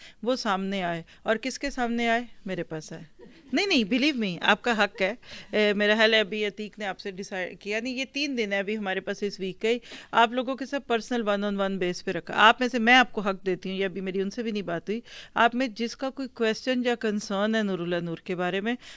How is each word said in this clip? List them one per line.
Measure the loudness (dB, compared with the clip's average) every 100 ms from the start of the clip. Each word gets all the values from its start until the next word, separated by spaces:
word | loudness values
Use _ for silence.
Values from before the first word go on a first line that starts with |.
| -10 -6
वो | -2 0
सामने | 0 0 0 -2
आए। | -2 -4 -8 -8 -2
और | -2
किसके | -2 -4 -6
सामने | -2 -2 0 2
आए? | 0 -2 -12 -6
मेरे | -6
पास | -6 -8 -10
आए। | -16 -16 -20 -20 -20 -2
नहीं, | 0 4
नहीं, | 2 4
believe | 2 2 2
me, | -2 0
आपका | 2 2 2
हक | 2 0 0
है। | -2 -2 -14 -18 -2
ए, | 2 2
मेरा | 4 2 4
ख्याल | 6 6
है |
अभी | 2 -2
अतीक | -4 -4 -12 -8
ने | -8
आपसे | -6 -10
decide | -10 -8 -6 -6 -8
किया | -6 -4
नहीं, | -4 -6
ये | -6
तीन | -4 -2 -2
दिन | 0
है | 0
अभी | 0 -2
हमारे | -2 -2
पास | -4 -4
इस | -4 -4
वीक | -6 -2
के | 0
ही, | 0 -4 -18 0
आप | 4 4
लोगों | 2 -2 -4
के | -4
सब | -6 0
personal | -2 0 -2
one | 0 0 0
on | 0
one | 0 0
base | -2 -2
पे | -4
रखा। | -4 -2
आप | 6 6 6
में | 0
से | 2
मैं | 6
आपको | 6 6 0
हक | -2 -2 -2
देती | -2 -4
हूँ, | -2
ये |
अभी | -2 -2
मेरी | -4 -2
उनसे | -2 -4
भी | -4
नहीं | -4
बात | -2 -4 -4
हुई, | -6 -6 -18 -4 4
आप | 4 4
में | -2
जिसका | -2 -6 -4 -6
कोई | -6 -10
question | 0 0 0 0 0 0
या | 0
concern | 0 -2 -2 0 2 2
है |
नूरुल्लाह | 2 0 0 -2
नूर | -2 -6 -6
के | -2
बारे | -2 0
में, | -2 -4 -8